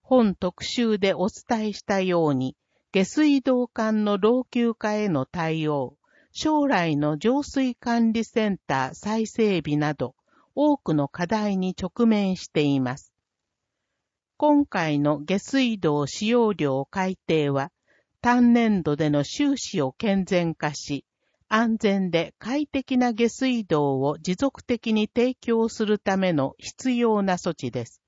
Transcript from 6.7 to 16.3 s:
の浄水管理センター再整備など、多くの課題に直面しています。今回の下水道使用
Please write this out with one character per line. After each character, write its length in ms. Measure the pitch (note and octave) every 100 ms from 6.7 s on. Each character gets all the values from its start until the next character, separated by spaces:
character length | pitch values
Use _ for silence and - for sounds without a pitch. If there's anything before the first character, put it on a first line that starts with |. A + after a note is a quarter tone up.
| G#3 E3 D3
の 220 | D3+ D3+
浄 260 | G#3+ C4+
水 320 | C#4+ C4+ C4 A#3+
管 380 | B3 A#3 A3+
理 100 | A3
セ 240 | G#3+ A#3 G#3+
ン 120 | F#3+ -
タ 260 | C3+ C3
ー 20 |
再 340 | D#3+ G3+ A3 A3
整 320 | - G#3+ F3+
備 140 | D3+ D3
な 160 | D3+
ど、 220 | D3 B2 _ _ _ _
多 240 | - D4+ C#4+
く 160 | -
の 160 | D#3 C#3
課 180 | - F3
題 300 | A3 G#3 F#3+
に 180 | F#3 F3+
直 300 | F#3 - A#3
面 300 | G#3+ F#3+ F#3
し 100 | -
て 140 | E3+
い 180 | D3 C#3
ま 160 | B2+ C3+
す。 160 | - _ _ _ _ _ _ _ _ _ _ _ _ _
今 280 | D4 D4 C#4+
回 340 | G3 D#3+ D3
の 200 | D3 D3+
下 180 | D3 G3
水 380 | - C4+ B3 G#3+
道 260 | E3 D3 C#3+
使 220 | -
用 240 | G#3